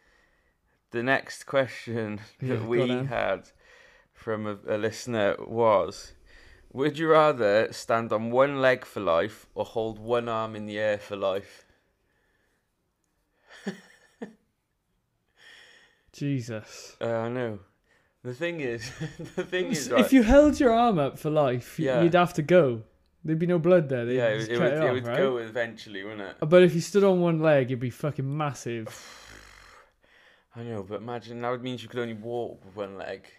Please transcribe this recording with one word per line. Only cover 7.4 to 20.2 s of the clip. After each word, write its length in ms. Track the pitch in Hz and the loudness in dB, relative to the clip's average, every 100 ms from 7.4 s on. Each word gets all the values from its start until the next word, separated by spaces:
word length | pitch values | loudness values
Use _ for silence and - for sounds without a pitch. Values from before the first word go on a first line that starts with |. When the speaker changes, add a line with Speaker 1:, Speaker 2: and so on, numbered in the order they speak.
| 104 104 110 | 2 4 2
Speaker 1:
stand 400 | - - 113 113 | -4 -2 -2 0
on 180 | 107 113 | -4 0
one 300 | 123 143 139 | 2 2 2
leg 240 | 131 127 | 2 0
for 160 | - 117 | -4 -4
life 460 | 95 82 104 - - | 0 2 0 -6 -12
or 100 | - | -8
hold 340 | 104 117 110 107 | -6 -6 -6 -8
one 300 | 110 120 120 | -4 -2 -2
arm 260 | 113 110 | -4 -6
in 120 | 107 107 | -8 -8
the 120 | 104 | -4
air 200 | 107 104 | -2 -2
for 180 | - 101 | -4 -4
life?" 480 | 98 95 101 - _ _ _ _ _ _ _ _ _ _ _ _ _ _ _ _ _ _ _ - - | -4 -4 -8 -18 _ _ _ _ _ _ _ _ _ _ _ _ _ _ _ _ _ _ _ -14 -12
<laughs> 600 | 185 - _ _ _ 226 - _ _ _ _ _ _ _ _ _ _ - - - _ _ _ _ | -12 -16 _ _ _ -18 -18 _ _ _ _ _ _ _ _ _ _ -20 -20 -20 _ _ _ _
Speaker 2:
Jesus. 840 | - 143 139 120 110 - - - - | -8 -4 -4 -6 -10 -12 -18 -20 -8
Speaker 1:
Uh, 60 | 117 | -4
I 220 | 113 113 | -2 -4
know. 320 | 127 120 101 92 _ _ _ _ _ | -4 -6 -6 -14 _ _ _ _ _
The 100 | 123 | -14
thing 260 | 123 170 170 | -8 -6 -4
is, 300 | 131 113 107 | -6 -6 -8
<laughs> 420 | - 156 - 160 - | -10 -12 -10 -10 -10
the 80 | |
thing 220 | 180 180 185 | -6 -4 -2
is, 160 | 170 - | -4 2
Speaker 2:
S-, 60 | |
Speaker 1:
right, 80 | - | 2
Speaker 2:
if 80 | 233 | 6
you 100 | 262 | 6